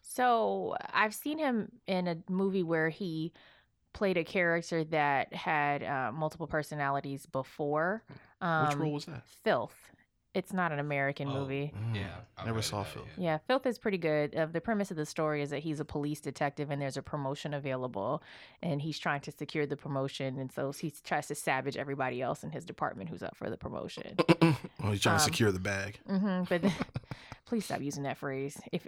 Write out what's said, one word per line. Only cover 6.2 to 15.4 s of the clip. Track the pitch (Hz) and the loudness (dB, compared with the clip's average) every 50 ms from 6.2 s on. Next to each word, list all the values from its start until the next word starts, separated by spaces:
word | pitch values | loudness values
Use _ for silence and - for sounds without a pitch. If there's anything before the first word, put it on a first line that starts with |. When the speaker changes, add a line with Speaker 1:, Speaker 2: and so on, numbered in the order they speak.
| 156 156 - 160 160 143 | -2 -2 -2 -2 -6 -2
Speaker 1:
personalities | - 156 143 - 151 147 143 139 139 139 139 139 139 135 - - | 0 0 -2 0 -2 -2 0 2 0 0 -2 -4 -6 -6 -8 -4
before. | - 135 127 - - - 151 143 147 151 160 180 208 226 - - | -4 -4 -4 -4 -4 -4 0 2 2 2 2 2 0 -2 -6 -12
Speaker 2:
Which | - - - - - - | -20 -20 -20 -20 -10 -4
Speaker 1:
Um, | 185 170 160 160 151 151 147 143 | -2 2 4 4 4 4 2 2
Speaker 2:
role | 147 151 147 | 2 0 0
was | 147 147 | -2 -4
that? | 175 151 - - - | -6 -10 -12 -12 -16
Speaker 1:
Filth. | - - - 226 170 120 104 - - - - - - - _ _ _ _ _ _ - | -12 -4 2 2 4 4 2 -2 -8 -14 -20 -20 -20 -20 _ _ _ _ _ _ -4
It's | 190 180 - 196 | -4 -4 -2 0
not | 185 180 165 | 0 2 2
an | 151 143 | 2 0
American | 143 147 143 139 139 139 143 - 143 139 | 0 0 2 2 2 2 0 -2 -2 -2
Speaker 3:
Oh, | 139 | -2
Speaker 1:
movie. | 139 139 135 135 139 143 147 - | -2 -2 -2 -2 -2 -2 -4 -4
Speaker 2:
Mm, | 101 110 117 110 | -4 -4 -2 -2
Speaker 3:
yeah, | 101 92 90 85 90 - - - - | -2 -4 -4 -8 -10 -14 -16 -12 -8
I've | 95 | -4
Speaker 2:
never | 113 113 113 | -2 -2 0
Speaker 3:
heard | |
of | 110 | -2
Speaker 2:
saw | - 104 104 98 | -2 -2 -2 -4
Speaker 3:
that, | 78 | -4
Speaker 2:
Filth. | - - - - - 190 | -6 -10 -12 -12 -8 -4
Speaker 3:
yeah. | 180 | -2
Speaker 1:
Yeah, | 165 156 156 - - | 0 0 0 0 2
Filth | 262 269 - | 2 2 2
is | 254 214 - | 0 -2 0
pretty | - 220 190 175 | -2 0 0 2
good. | 165 156 151 151 147 143 143 | 2 4 4 4 2 2 2
Uh, | 160 160 | 0 0
the | 156 165 165 | 0 0 -2
premise | - 233 220 202 202 - | 0 0 0 0 0 -2
of | 180 156 | -2 -4
the | 151 | -4
story | - - - 156 151 151 147 | -4 -2 0 0 2 2 0